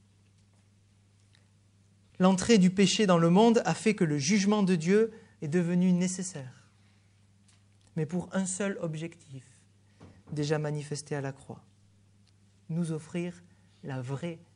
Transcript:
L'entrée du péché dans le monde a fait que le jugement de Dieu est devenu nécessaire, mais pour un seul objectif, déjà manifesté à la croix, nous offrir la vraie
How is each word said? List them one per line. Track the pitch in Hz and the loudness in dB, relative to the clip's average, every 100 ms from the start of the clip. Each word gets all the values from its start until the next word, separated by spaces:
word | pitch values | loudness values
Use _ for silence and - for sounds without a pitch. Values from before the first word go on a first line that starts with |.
| _ _ _ _ _ _ _ _ _ _ _ _ _ _ _ _ _ _ _ _ _ _ | _ _ _ _ _ _ _ _ _ _ _ _ _ _ _ _ _ _ _ _ _ _
L'entrée | 185 190 - 226 | 2 2 4 6
du | 180 | 6
péché | 185 196 - 208 | 4 2 4 4
dans | 170 | 4
le | 165 | 6
monde | 180 233 226 | 6 6 4
a | - | 0
fait | 165 220 | -2 0
que | 208 | 0
le | 165 147 | 0 0
jugement | 135 208 196 214 | 0 0 2 2
de | 190 | 2
Dieu | 185 160 202 226 220 - _ | 0 2 2 2 -4 -20 _
est | 156 | -4
devenu | 175 170 180 185 | -2 0 0 2
nécessaire, | 175 185 185 180 151 127 - _ _ _ _ _ _ _ _ _ _ _ _ _ | 2 0 -4 -10 -12 -16 -18 _ _ _ _ _ _ _ _ _ _ _ _ _
mais | - 151 | -8 -6
pour | 180 170 | -6 -6
un | 190 | -6
seul | 185 - 202 196 | -6 -4 -6 -6
objectif, | 170 156 170 165 - 135 - _ _ _ _ _ - - - | -8 -8 -12 -14 -20 -20 -20 _ _ _ _ _ -20 -20 -12
déjà | 151 147 151 | -6 -4 -2
manifesté | 147 151 143 147 - | -4 -6 -8 -12 -8
à | 147 | -8
la | 139 | -8
croix, | 139 - - _ _ _ _ _ _ _ _ _ _ _ | -12 -16 -20 _ _ _ _ _ _ _ _ _ _ _
nous | 165 165 | -6 -6
offrir | 156 - 180 175 170 - _ _ _ | -6 -8 -8 -8 -12 -20 _ _ _
la | 147 131 | -12 -10
vraie | 123 135 170 165 - | -8 -8 -10 -12 -18